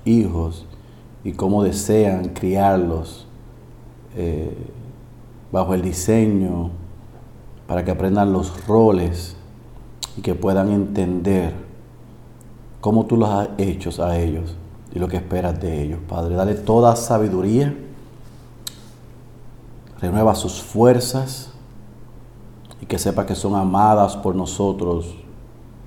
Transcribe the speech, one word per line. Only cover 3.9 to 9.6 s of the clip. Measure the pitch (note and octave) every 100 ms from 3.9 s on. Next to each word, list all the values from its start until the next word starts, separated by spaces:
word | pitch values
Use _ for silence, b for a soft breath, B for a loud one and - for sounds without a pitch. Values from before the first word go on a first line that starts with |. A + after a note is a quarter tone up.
| - - -
eh, | E2+ D#2 D#2 - - - - - - - - - -
bajo | F#2+ F2
el | F#2
diseño, | F2+ E2+ - A2+ A2 G2+ F#2 F2 E2+ E2+ - - - - - - - - -
para | F2 F2+
que |
aprendan | E2+ F#2+ G2+ G2+
los | F#2 E2+ E2+ -
roles | A2 A2+ F#2+ F2 E2+ - - - -